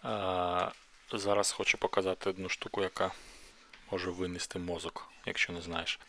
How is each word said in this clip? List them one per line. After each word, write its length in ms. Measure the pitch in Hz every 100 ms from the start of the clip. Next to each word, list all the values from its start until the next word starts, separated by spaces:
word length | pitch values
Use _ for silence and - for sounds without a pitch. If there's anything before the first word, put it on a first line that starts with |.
Е, 640 | 120 107 95 92 90 90 90 - - - -
зараз 400 | 110 101 101 98
хочу 260 | - 107 95
показати 520 | - - 92 92 98
одну 180 | 92 92
штуку, 340 | - - -
яка 300 | 95 - 95 - - - - - - - -
може 200 | 95 90
винести 480 | 90 90 87 - 95
мозок, 500 | 87 85 - - - - -
якщо 260 | - -
не 100 | 87
знаєш. 380 | 85 82 - -